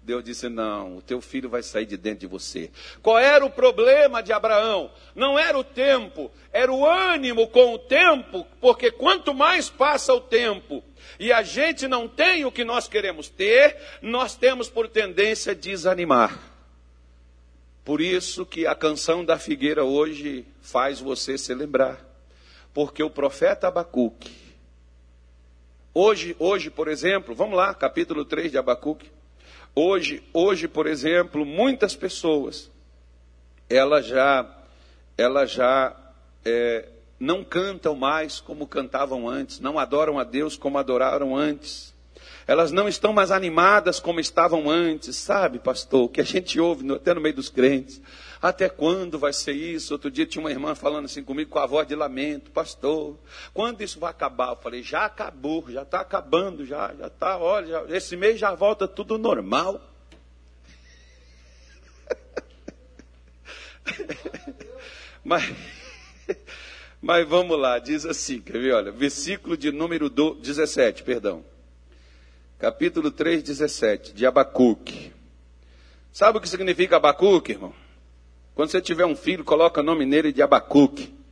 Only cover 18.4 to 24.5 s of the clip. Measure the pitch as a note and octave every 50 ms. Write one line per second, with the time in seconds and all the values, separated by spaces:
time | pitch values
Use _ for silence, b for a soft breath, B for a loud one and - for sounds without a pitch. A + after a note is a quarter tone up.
18.4 | F#3 - - D#3+ D#3+ D3 D3 - - D#3 D3+ C#3+ - - E3 F3 F3 D#3+ E3 -
19.4 | - - D3+ C#3 C3 D3 D#3 D3+ C#3 C3 C#3 D3 D3+ D#3 D#3 C#3+ D3 D3 C#3 B2+
20.4 | A#2+ - _ _ _ - - B2+ B2+ C#3 C#3+ C3+ C3+ C3+ C3 A#2+ - - C3+ C3+
21.4 | - - B2+ B2+ D3 D3 C#3 B2+ C3 C3 C3 C3 - - - _ _ b b b
22.4 | b b b b b b _ C#3+ D3 C#3+ - - D3+ D3+ - - C#3 C#3 C#3 -
23.4 | E3+ F#3 G3+ G3 - F#3 F3+ F3 E3+ E3+ - B2+ A#2+ A2+ - - - - - -
24.4 | - -